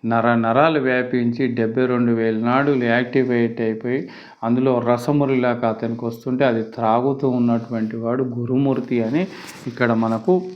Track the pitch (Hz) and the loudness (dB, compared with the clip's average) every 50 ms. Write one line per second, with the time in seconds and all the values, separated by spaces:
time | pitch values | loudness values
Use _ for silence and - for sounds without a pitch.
0 | - 113 117 117 110 120 120 117 113 113 117 131 151 165 156 147 131 131 127 127 | -2 0 0 2 2 4 2 2 2 2 4 4 4 4 2 2 0 0 0 0
1 | 127 127 - 123 120 120 117 120 135 123 117 117 113 110 113 131 127 127 123 120 | 0 0 -2 0 0 0 0 0 -2 -2 0 0 -2 0 0 0 0 0 2 2
2 | 120 120 117 113 113 113 110 110 113 120 123 135 143 147 143 127 123 117 117 120 | 2 2 2 2 0 0 0 0 0 2 2 2 2 2 2 2 2 2 2 2
3 | 123 120 - 135 127 127 120 120 117 113 117 117 117 110 110 110 - 120 127 143 | 0 0 0 0 2 2 2 2 2 0 0 -2 -2 -2 -2 -4 -4 -4 -4 -4
4 | 180 - - - - - - _ - 113 120 127 127 135 127 120 - 117 120 120 | -4 -8 -14 -20 -20 -20 -14 _ -2 0 0 2 2 2 2 2 2 2 0 0
5 | 120 - 143 147 143 135 135 127 123 123 120 117 120 113 110 - - 113 113 117 | 2 0 2 2 2 2 2 2 2 0 0 0 -2 -2 -2 -2 -4 -4 -4 -4
6 | 120 117 117 - - 131 127 127 143 127 117 113 110 110 - - 117 110 110 120 | -6 -6 -6 -6 -6 -4 0 2 2 2 2 0 -4 -6 -6 -2 0 2 2 2
7 | 123 139 135 135 139 131 123 123 120 117 117 117 - - 123 113 110 110 113 117 | 2 0 -2 0 0 0 0 2 2 2 2 0 -2 -4 -4 -4 -4 -4 -6 -6
8 | 113 117 120 131 131 127 117 120 120 123 127 131 143 135 131 131 - - 127 120 | -4 -2 -2 -2 -2 -4 -4 -6 -4 -2 0 0 2 2 0 -2 -2 -2 -2 0
9 | 113 113 131 160 190 185 - - - - - - - 127 117 - 127 117 117 113 | 0 0 0 -2 -2 -4 -8 -16 -18 -18 -18 -12 -12 -12 -2 0 0 2 2 2
10 | 113 110 113 110 113 - 185 180 180 - - | 2 0 -2 -2 2 2 2 2 0 -4 -14